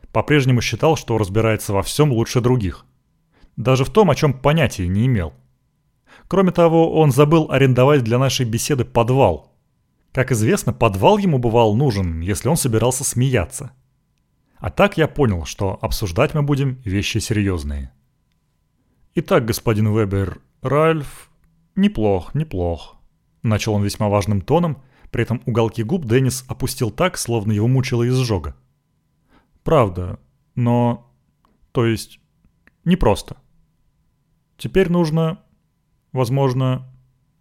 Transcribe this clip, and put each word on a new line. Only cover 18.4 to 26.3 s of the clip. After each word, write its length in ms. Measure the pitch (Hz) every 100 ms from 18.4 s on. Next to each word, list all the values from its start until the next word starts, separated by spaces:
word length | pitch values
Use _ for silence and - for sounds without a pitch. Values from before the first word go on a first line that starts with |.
| _ _ _ _ _ _ _ -
"Итак, 300 | - 180 113
господин 480 | 110 - 107 110
Вебер, 480 | 107 101 98 92 - _ _
Ральф... 680 | 131 143 160 160 135 - - _ _ _ _ -
Неплох, 580 | 202 208 107 95 -
неплох", 640 | 139 156 95 87 82 - - _ _ _ _
начал 300 | 117 104 -
он 100 | 104
весьма 260 | 101 - 104
важным 320 | 104 98 101
тоном, 400 | - 156 175 139 - _ -
при 120 | -
этом 180 | 113 117 -
уголки 380 | 117 113 -
губ 220 | 110 185 123
Деннис 380 | 123 131